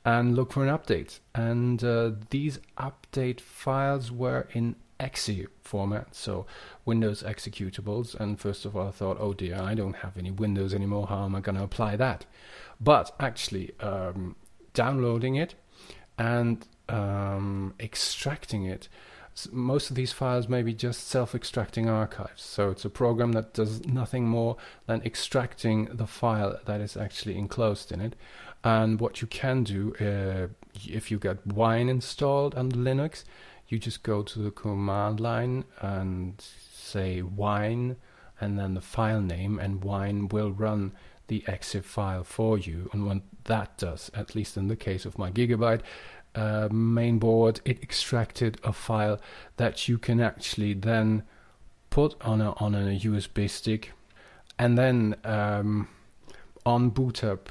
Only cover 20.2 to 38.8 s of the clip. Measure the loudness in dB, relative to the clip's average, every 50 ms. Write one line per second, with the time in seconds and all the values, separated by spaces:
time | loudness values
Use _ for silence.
20.2 | 0 2 2 2 2 2 0 2 2 0 -2 -2 -2 -4 -4 -4 -6 -2 0 0
21.2 | 0 0 -2 -6 -6 -4 -4 -2 -4 -2 -2 0 2 2 4 2 2 0 -4 -8
22.2 | -10 -10 -12 -14 -16 -8 -2 0 2 2 0 -2 -6 -6 -2 2 2 2 4 4
23.2 | 2 2 2 0 0 -2 -2 0 0 0 0 -4 -2 -2 0 0 0 -2 -2 0
24.2 | 2 2 2 2 2 0 0 -4 -8 -18 -20 -14 -4 -2 -2 -2 -2 -4 -4 -4
25.2 | -4 0 2 0 0 0 -4 -2 2 4 4 4 2 0 -2 -4 -4 -4 -4 0
26.2 | 0 2 2 2 0 0 -2 -4 -4 -4 -2 -2 -2 -4 -4 -6 -6 -6 -6 -6
27.2 | -6 -4 -4 -4 -4 -4 0 2 2 2 2 0 -4 -8 -6 -4 -4 -4 -6 -8
28.2 | -16 -20 -20 -18 -18 -18 -10 -2 2 4 4 6 4 4 2 2 0 -2 -2 -4
29.2 | -8 -8 -6 -2 0 0 2 2 2 0 0 -2 -2 -2 -2 0 0 0 0 0
30.2 | 0 -2 -2 -2 -4 -4 -6 -12 -20 -16 -16 -14 -10 -6 -6 -6 -4 -2 -4 0
31.2 | 0 0 -2 -2 -4 -2 2 4 4 4 4 4 4 2 2 0 -2 -4 -4 0
32.2 | 2 2 4 4 2 0 0 -2 -2 0 0 0 2 2 2 2 0 -2 -4 -8
33.2 | -18 -18 -20 -20 -20 -20 -20 -18 -8 -4 -4 -4 -4 -4 -8 -6 -2 0 0 0
34.2 | -2 -4 -4 -4 -4 -4 -4 -4 -4 -2 -2 0 0 0 0 0 0 0 0 0
35.2 | 0 0 0 0 0 0 0 -2 -4 -6 -10 -6 -4 -4 -2 -2 -2 -2 -2 -2
36.2 | -4 -6 -8 -10 -16 -20 -20 -20 -20 -20 -20 -18 -14 -6 -4 -2 -2 0 -2 -2
37.2 | -4 -4 -2 0 0 2 2 2 2 0 0 0 0 -2 -2 -6 -12 -20 -20 -20
38.2 | -20 -18 -10 -6 -4 -2 -2 0 0 -2 -2 -4